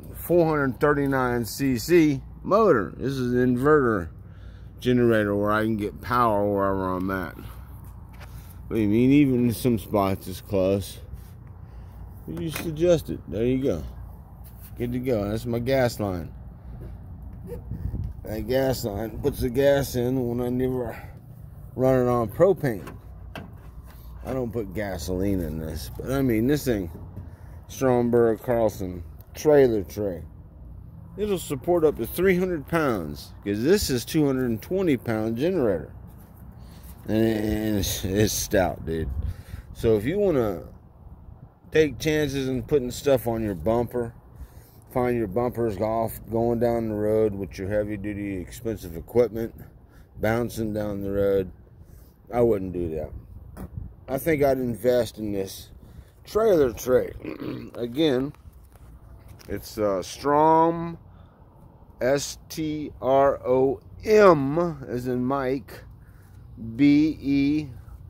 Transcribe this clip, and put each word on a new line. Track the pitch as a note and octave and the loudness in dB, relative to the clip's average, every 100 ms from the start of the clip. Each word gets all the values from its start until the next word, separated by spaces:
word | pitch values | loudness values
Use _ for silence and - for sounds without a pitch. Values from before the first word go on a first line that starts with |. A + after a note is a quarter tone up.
| - | -14
four | - - F3 D#3+ | -8 2 4 4
hundred | D3+ C3+ A#2 | 4 0 2
thirty-nine | D3 C#3+ C#3 C3+ B2+ A#2+ A2 | 2 2 2 2 2 0 -2
C | - C#3 A#2+ | -2 0 0
C | D#3 F3 D3+ C3+ - - | 4 6 6 2 -6 -10
motor. | - G3 G#3+ B2 D2+ - | 0 4 6 4 2 -4
This | A#2 | -4
is | C3+ B2 | -2 0
an | B2 B2+ B2 | 4 4 4
inverter | C#3+ D#3 B2 G#2 E2 - - - - - - - | 6 6 6 2 -2 -10 -18 -18 -18 -16 -18 -4
generator | B2 B2 A#2+ A2 G2+ | 2 4 6 6 4
where | G2+ G2+ | 2 2
I | G#2+ | 2
can | A2 G#2+ | 0 0
get | G2+ D2 | -4 -6
power | - B2 A#2 G2+ G#2 | -2 2 4 4 2
wherever | G2+ G2 F#2+ F#2+ | 2 2 0 0
I'm | F#2 F#2+ | -2 -2
at. | F#2+ E2 - | -2 -4 -10
What | - - - - - - - - - - - - - A2+ | -14 -14 -16 -16 -16 -16 -18 -16 -16 -16 -16 -14 -4 0
do | |
you | G#2 | 2
mean? | A2 C3 | 4 6
Even | C#3+ C#3 B2 A#2+ | 6 6 4 2
in | |
some | G#2+ C3 A2+ | 2 2 0
spots | - G#2 G2 F#2+ F#2+ | 2 2 2 0 -6
it's | F2+ | -12
close. | - G2 F#2 G2+ F#2 - - - - - - - - - - - - - - | -2 2 2 2 -2 -12 -16 -16 -16 -18 -18 -20 -18 -18 -18 -16 -16 -14 -12
You | D#3+ E3+ | -8 -6
just | - E3+ | -6 -6
adjust | D3+ F3 E3 - | 0 4 4 0
it. | - - | -8 -6
There | F#2 B2 | -2 0
you | C3 | 0
go. | C3+ E2 - - - - - - - - - - | 0 -2 -4 -12 -14 -16 -18 -18 -18 -18 -14 -6
Good | A#2+ | -4
to | B2 | -4
go. | B2+ A2 G2+ | 0 0 0
That's | A2+ A#2+ | -2 -2
my | A#2+ | -2
gas | A#2+ C3+ B2 - | 0 2 2 0
line. | G2+ F2+ D2 - - - - - - - - - - - - - - - - - - - | -2 -4 -8 -12 -16 -16 -16 -14 -14 -14 -16 -14 -14 -14 -14 -12 -10 -8 -6 -6 -6 -8
That | - A2 A2 | -8 -6 0
gas | B2+ C3 B2 | 2 2 0
line | A#2+ G2+ A2 - | -2 -4 -6 -2
puts | C#3+ - | -2 0
the | C3 | -2
gas | A#2+ C#3 C#3 - | 4 4 4 2
in | B2 B2 C3 A#2+ | -2 0 0 -2
when | A#2+ B2 | -2 -2
I | |
never | B2 B2+ B2+ A#2 - - - - - - - - - | 0 0 -2 -4 -8 -14 -16 -18 -18 -16 -16 -10 0
run | C3 C3 B2 | 4 4 4
it | |
on | B2 A2 | 2 0
propane. | - G3 E3+ C#3 G2+ - - - - - - - - - - - - - - F#2 | 4 4 4 0 -4 -8 -16 -16 -16 -14 -14 -14 -16 -18 -18 -18 -18 -16 -12 -6
I | |
don't | C3 A#2+ | -4 -4
put | A2+ G2 | -4 -6
gasoline | F2+ G2+ F2+ D#2+ F#2 G2+ F#2+ | -4 -4 -4 -2 0 0 0
in | D#2 D#2 | -2 -4
this, | D#2+ D#2 - - | -6 -8 -10 -10
but | G#2+ | -4
I | C3+ | 0
mean, | C3 A2 B2 | 2 4 2
this | D3 | 2
thing, | C3+ G#2 F2 - - - - - - - - | 2 -2 -2 -10 -14 -14 -16 -16 -18 -18 -14
Stromberg | - C3+ B2 A#2+ A#2+ A#2 G#2+ | 0 2 4 4 6 4 2
Carlson | - A#2 A2 - F#2 F2+ E2 - - | 0 2 2 0 -8 -8 -12 -16 -16
trailer | - D#3 D3 C3 G#2+ | -2 6 8 8 4
tray. | E2+ G#2+ G2+ E2 E2 - - - - - - - - - | -2 -4 -4 -6 -12 -16 -20 -18 -18 -18 -18 -18 -14 -6
It'll | G#3 F#3 | -4 -2
support | - C#3 E3+ F3 | -4 -4 2 4
up | D#3 - | 4 2
to | A2+ | -4
three | - F#3+ F3+ | 2 4 4
hundred | F#3 E3+ C3+ | 2 -4 -2
pounds, | E3 D3 G#2 D2+ C#2+ - - | 2 2 0 -2 -8 -12 -8
'cause | G2+ G#2 | -4 0
this | C3+ G3+ C#3+ | 4 2 2
is | B2 | -2
two | - D#3+ D3 | 0 2 2
hundred | C3 B2+ | 2 0
and | G#2+ | -2
twenty | - F#3+ F3+ B2 | -2 0 2 0
pound | - A2 A2+ A#2 | 0 -2 0 0
generator. | E3 F#3 A#2 E2+ C2+ - - - - - - - - - - - - | 0 2 2 0 -4 -14 -18 -20 -20 -20 -20 -20 -20 -20 -20 -12 -2
And | A2 A2+ A2 G#2+ G#2+ A2 G#2 | 2 2 2 0 0 0 0
it's, | F#2 - | -2 -4
it's | F#2 G2 G#2+ | -2 2 2
stout, | - - G2+ F2 - | 0 0 2 2 -2
dude. | C#2+ D#2+ D2+ - - - - - - | -6 -4 -4 -4 -6 -8 -12 -16 -16
So | - A#2 G#2+ | -2 2 2
if | |
you | A#2+ G3+ | 2 0
wanna | G3 C#3+ G#2+ E2+ A1 - - - - - - - - - - | 2 2 0 -4 -10 -18 -20 -20 -20 -20 -20 -20 -20 -20 -2
take | D#3 D#3 A#2 | 2 2 0
chances | D#3 D3+ D3 C#3 C3 | -2 0 0 -2 -2
and | C3 A2 | -4 0
putting | D3 B2 | 0 0
stuff | - C#3 B2+ A#2+ | -2 2 4 2
on | A2+ | -2
your | G#2+ | -2
bumper, | F2 E2 A#2 A#2 B2 A#2 - - - - - - - - | -2 0 2 0 -2 -6 -8 -20 -20 -18 -20 -20 -20 -6
find | B2+ B2 A#2+ | 0 0 0
your | G#2 | 0
bumpers | G#2 B2 A2+ A#2 F#2+ | 0 -2 0 -2 0
off | G#2+ A2+ A2+ - - | -2 0 -2 -6 -4
going | A2+ A#2 A#2 | 0 2 2
down | A#2+ A#2 A2+ | 2 0 -2
the | |
road | G#2 G#2+ A2 A2 | -2 2 4 2
with | G2 F#2+ - | 0 -8 -6
your | F#2+ | -2
heavy | G#2 G#2 G#2+ | -2 -2 -4
duty | G2+ G2+ G2+ F#2 | -6 -6 -4 -6
expensive | E2+ - A2+ G2+ F2 E2 | -8 -8 -6 -6 -8 -12
equipment, | - A#2 A#2 A2+ A#2 - - - - - - - | -2 2 2 0 -8 -8 -18 -20 -20 -20 -20 -4
bouncing | G#2+ A#2 A2+ A2+ A2 | 0 0 -2 -4 -4
down | G#2+ G#2 G2+ | -4 -4 -4
the | G2 | -4
road, | G2+ G2+ G2 F#2 - - - - - - - - | 0 2 2 0 -8 -20 -20 -20 -20 -20 -20 -4
I | A#2+ | 2
wouldn't | A#2+ G#2 F#2+ | 4 2 -2
do | F2 E2+ | -4 -4
that. | D#2 C#2+ B1+ - - - - - - - - - | -6 -8 -10 -16 -18 -18 -14 -12 -12 -12 -14 -8
I | C3+ | -4
think | E3+ D3+ | 0 2
I'd | C#3 C3 | 4 2
invest | B2 A2+ B2 B2 A2 - | 0 0 2 4 2 -4
in | G#2+ | -6
this | G2 G2 - - - - - - - | -4 -6 -8 -18 -20 -20 -20 -20 -20
trailer | - G#3 A3+ E3+ C3 | -4 2 4 6 4
tray. | G2+ A#2+ B2 F#2 - | 0 2 4 2 -6
<clears throat> | - - - B2+ A#2 | -12 -10 -10 -10 -10
Again, | - A#2+ B2+ D#3+ B2 C#3 - - - - - - - - - - - - | -8 -6 0 2 2 -2 -8 -20 -20 -20 -20 -20 -20 -20 -20 -20 -18 -10
it's, | G2+ - A2 | -10 -8 -4
uh, | G#2 F#2+ | -2 -2
Strom, | E2+ - C#3 D3 D#3 D#3+ E3 E3+ E3+ E3 - - - - - - - - - - | -4 -6 0 4 6 4 4 0 -6 -10 -16 -20 -20 -20 -20 -20 -20 -20 -18 -4
S | B2 C#3+ - - - | 0 0 -2 -12 -12
T | - D#3 D3+ D3 - | -6 -6 -6 -8 -4
R | A#2+ C3+ C#3 - B2 | 2 6 6 2 2
O | C3 C3+ A#2 - - | 2 2 0 -10 -6
M, | - G#3+ G3 D#3 C3+ D#3 F3 C#3+ B2+ | 4 8 10 8 4 0 -2 -4 -8
as | B2 B2 | -6 -2
in | B2 | -2
Mike, | B2 C#3 B2+ C3 G2 - - - - - - - - - A2+ A2+ | 0 -2 -2 -4 -6 -18 -18 -20 -20 -20 -20 -20 -20 -14 -8 4
B | C#3+ C#3+ D#3 - | 6 6 4 0
E | C3 C#3 C#3 D3+ C#3 A#2+ - - - | -2 0 2 0 -4 -12 -16 -18 -10